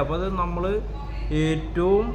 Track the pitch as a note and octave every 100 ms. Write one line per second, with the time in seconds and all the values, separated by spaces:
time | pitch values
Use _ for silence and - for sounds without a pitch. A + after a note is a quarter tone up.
0 | C#3 D#3+ F#3+ F#3 F3 E3+ F3+ G#3 - -
1 | - - - D3+ D#3 D#3 D#3+ F3 F3 G3+
2 | A#3